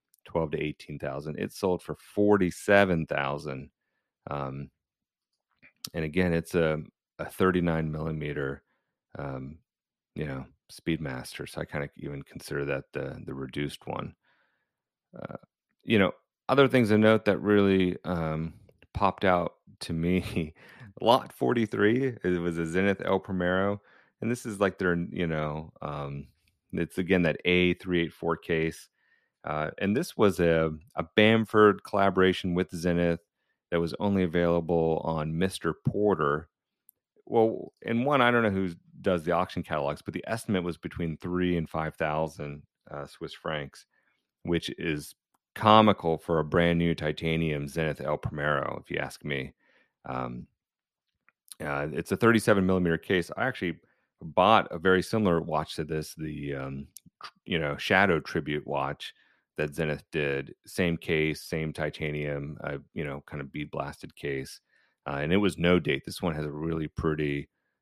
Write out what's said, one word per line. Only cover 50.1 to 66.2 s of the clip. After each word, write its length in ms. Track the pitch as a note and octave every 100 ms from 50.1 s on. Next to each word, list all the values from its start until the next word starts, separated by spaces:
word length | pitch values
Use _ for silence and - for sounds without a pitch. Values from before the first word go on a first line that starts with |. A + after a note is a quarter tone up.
| B1+ B1 B1 - _ _ _ _ _ _ _ _ _ - -
uh, 220 | D2+ C#2+ D2+
it's 180 | D#2+ -
a 60 | G2
thirty-seven 500 | A#2 A2 A2+ G2 F#2
millimeter 320 | F#2 F2 E2
case. 320 | - F#2 - -
I 100 | B2+
actually 300 | - F2 - _ _ _ -
bought 480 | E2 F2+ F#2+ G#2+ -
a 80 | E2+
very 240 | F#2 F#2
similar 380 | - A2+ G2 E2+
watch 360 | E2 D#2 D#2 -
to 80 |
this, 300 | D#2 D#2 D2
the, 400 | - D#2 D2 C#2+
um, 320 | C#2 C2+ C#2 C#2 - - _
tr-, 80 | - _
you 140 | - E2
know, 180 | D2 D2
Shadow 420 | - F#2+ G2 D#2+
Tribute 460 | - E2+ D2 D2 -
watch 480 | C#2+ C#2 D2 - - _ _ _ -
that 180 | D2+
Zenith 280 | D2+ D#2 D2 -
did. 440 | D2+ C#2+ C#2 - - -
Same 300 | - F2 E2
case, 460 | - D#2 D#2 D2
same 300 | - D#2+ D#2
titanium, 880 | D#2 D2+ - D2+ D2+ D2 D2 C#2+ D2
uh, 140 | - C#2+ -
you 120 | -
know, 180 | D2 C#2 -
kind 140 | D2+
of 120 | C#2
bead 180 | D2+ D2
blasted 460 | D2 C#2+ - - -
case. 440 | C#2+ C2+ C2+ - _ _ _ _ C#2
Uh, 120 | C#2
and 120 | D2+
it 40 | G2
was 220 | G2 -
no 200 | F2 F2+
date. 260 | D2+ C#2
This 180 | - -